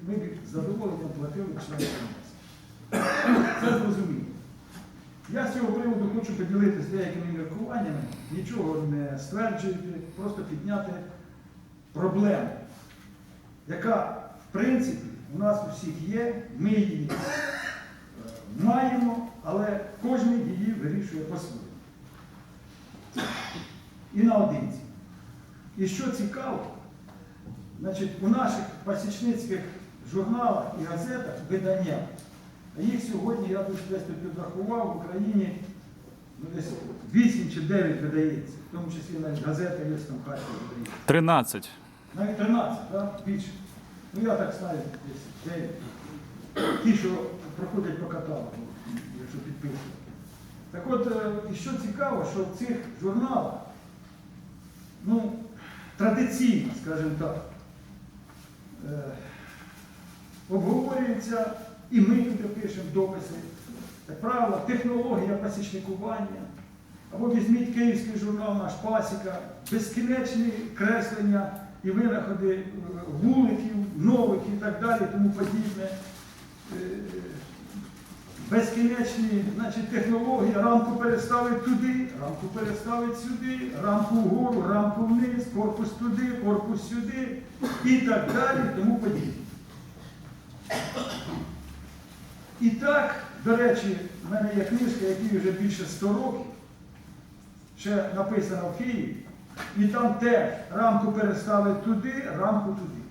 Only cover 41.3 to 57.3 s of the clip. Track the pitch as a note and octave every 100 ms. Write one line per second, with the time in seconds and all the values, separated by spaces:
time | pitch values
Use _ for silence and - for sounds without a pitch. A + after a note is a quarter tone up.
41.3 | D#3+ A#2 G#2 - - - - - E3 G#3
42.3 | G#3+ G#3+ A#3+ A#3 - - F#3+ G3+ - G3
43.3 | G3+ - - - - - - - G3 A3+
44.3 | - G3+ - F3 D#3 C#3 - C#3 C#3 -
45.3 | - D#3+ E3+ D3 E3 - - - - -
46.3 | - - - - - A3+ G3+ F#3 F3+ -
47.3 | - D#3 D#3 F#3 G3+ E3+ D#3 D3+ E3 D3+
48.3 | C#3+ A#2 - - - - - - - -
49.3 | C3+ D3+ D3 C#3+ C3+ - - - - -
50.3 | - - - - C4+ C4 B3 A#3+ A3 G#3
51.3 | G#3 - - C4+ G#3+ G3+ B3+ C#4+ G#3+ D#3+
52.3 | G3 F#3 - A#3+ G#3+ - - F#3 G#3 B3+
53.3 | B3+ - - - - - - - - -
54.3 | - - - - - - - F#3 A3+ G#3+
55.3 | - - - - - - - G#3+ - B3+
56.3 | - B3 F#3 - - D#3 D#3 D#3 D3 -